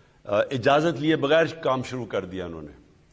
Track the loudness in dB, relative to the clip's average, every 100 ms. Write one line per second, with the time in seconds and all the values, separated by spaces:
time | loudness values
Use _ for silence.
0 | _ _ 0 0 2 0 4 4 2 0
1 | 0 2 4 4 2 -2 -2 -2 -4 -8
2 | -6 -6 -4 -6 -8 -10 -14 -18 _ _
3 | _